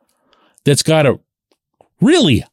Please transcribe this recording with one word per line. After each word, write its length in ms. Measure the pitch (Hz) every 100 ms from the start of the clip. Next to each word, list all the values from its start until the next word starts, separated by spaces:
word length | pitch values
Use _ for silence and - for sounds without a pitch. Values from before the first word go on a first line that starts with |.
| _ _ _ _ _ _
that's 180 | - 143
got 240 | - 160 139
a 140 | 98 _ _ _ _ _ _ _ _
really 460 | 214 339 208 104 -